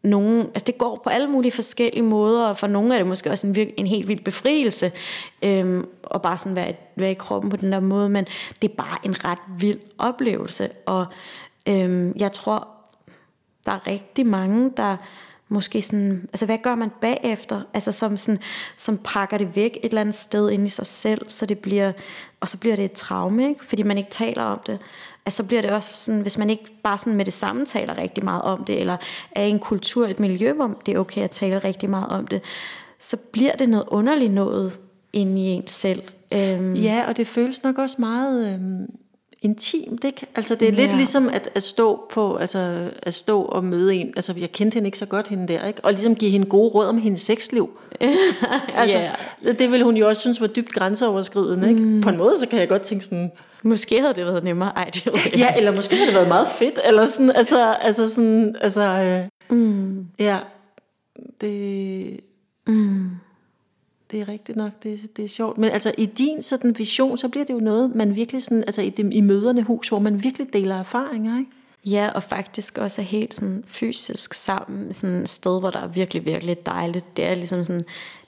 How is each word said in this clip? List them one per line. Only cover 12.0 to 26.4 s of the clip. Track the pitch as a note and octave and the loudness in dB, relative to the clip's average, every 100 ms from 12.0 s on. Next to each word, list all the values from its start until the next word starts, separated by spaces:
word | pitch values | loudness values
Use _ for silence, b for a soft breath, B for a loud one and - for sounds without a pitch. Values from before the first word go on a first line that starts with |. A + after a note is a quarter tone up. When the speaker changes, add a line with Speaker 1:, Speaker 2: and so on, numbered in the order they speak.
| F3+ - | 0 -2
Speaker 1:
jeg | G3+ | -4
tror, | - - G#3+ - - _ _ _ b b _ _ _ - | -2 -4 -4 -6 -20 _ _ _ b b _ _ _ -6
der | |
er | G3 - | -6 -4
rigtig | G3+ - - A#3+ | -8 -4 0 2
mange, | G3 F#3+ A3 C4 B3+ | 2 2 2 2 0
der | G#3 F#3 B B B B _ | -2 -4 B B B B _
måske | G#3 - A3 | -4 -2 -4
sådan, | G3 G#3 G3+ F#3 F#3 | -2 -2 0 -2 -6
altså | - G#3+ | -4 -2
hvad | A3+ | -2
gør | B3 | -2
man | A#3 A3+ - | -2 -4 -2
bagefter? | A3+ B3+ A#3+ G#3 - G#3 - | -2 -2 -4 -4 -6 -10 -6
Altså | G#3+ G#3+ | -4 -2
som | G3+ A3 G3+ | -2 -2 -2
sådan, | - G#3 B B B B | -2 -2 B B B B
som | - G#3 | -2 -2
pakker | - G#3 G3 G#3 | -2 -4 -2 -2
det | F#3+ G3 | -2 0
væk | A3+ A#3 | -2 -2
et | A#3 | -4
eller | A3 | -2
andet | G#3 | -2
sted | G#3 - G#3 G#3 | -4 -2 0 0
inde | G#3 G3+ | 0 -2
i | |
sig | - G3 | -2 -4
selv, | - G#3+ A3 - | -2 -2 -2 -4
så | - G3+ | -6 -4
det | G#3 | -4
bliver, | G3 G3+ G3 F#3+ B B B _ | -2 0 0 -2 B B B _
og | F#3+ | -6
så | F#3+ | -2
bliver | A3+ G#3 | 0 0
det | |
et | G3 | -2
traume, | - - F#3 F3+ A3 C4+ | -4 -6 -4 0 2 0
ikke? | C#4+ | -2
Fordi | - G#3 | -4 -2
man | G#3 G3+ | 0 0
ikke | G3+ | -4
taler | - A3+ - | -4 -4 -2
om | G#3 G3+ - | -2 -4 -6
det. | G3+ B B B B - | -10 B B B B -6
Altså, | G3 | -4
så | F#3+ | 0
bliver | A#3 | 0
det | G3+ | 0
også | G#3 G3+ - | -2 -2 -2
sådan, | - G#3+ | 0 -2
hvis | G3+ | 0
man | - | 0